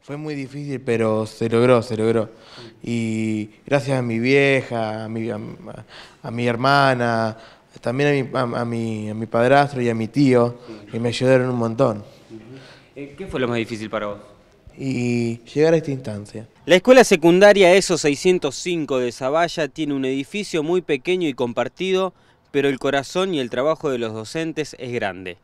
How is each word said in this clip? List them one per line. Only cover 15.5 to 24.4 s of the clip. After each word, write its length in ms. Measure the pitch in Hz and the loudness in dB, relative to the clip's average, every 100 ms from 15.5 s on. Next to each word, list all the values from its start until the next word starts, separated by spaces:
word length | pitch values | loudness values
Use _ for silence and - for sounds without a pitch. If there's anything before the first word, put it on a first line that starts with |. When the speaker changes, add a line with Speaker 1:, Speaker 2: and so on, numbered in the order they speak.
Speaker 1:
llegar 200 | 147 156 | 0 2
a 40 | 165 | 2
esta 120 | 156 | -2
instancia. 580 | 135 131 104 104 107 - _ - | -8 -8 -12 -12 -16 -18 _ 2
Speaker 2:
La 100 | 180 | 4
escuela 280 | 208 262 | 8 8
secundaria 680 | 226 185 165 180 208 202 180 | 8 6 6 8 8 8 8
eso 240 | 196 - 165 | 6 4 0
seiscientos 580 | 151 139 185 180 147 - | 0 0 2 2 0 -6
cinco 440 | 180 175 147 131 | -6 -4 -2 -2
de 120 | 123 | -2
Zavalla 580 | - 131 156 170 - 151 | -4 -2 0 -2 -2 -6
tiene 240 | - 151 139 | -4 -4 -2
un 100 | 131 | -2
edificio 560 | 135 139 208 202 170 | -4 -6 -8 -6 -4
muy 200 | 151 185 | -2 -2
pequeño 460 | 165 143 - 185 165 | -2 -4 -2 -2 -2
y 60 | |
compartido, 800 | 127 123 120 120 _ 185 185 190 _ _ _ _ | -2 -4 -2 -4 _ -2 -2 -2 _ _ _ _
pero 180 | 143 139 | 0 0
el 80 | 131 | 0
corazón 560 | 139 139 135 180 190 | -2 -2 -2 -4 -2
y 60 | 160 | -2
el 100 | 123 | -4
trabajo 400 | 120 143 160 151 | -2 -2 -2 -2
de 80 | 127 | -4
los 160 | 113 | -4
docentes 640 | 110 107 160 | -8 -8 -8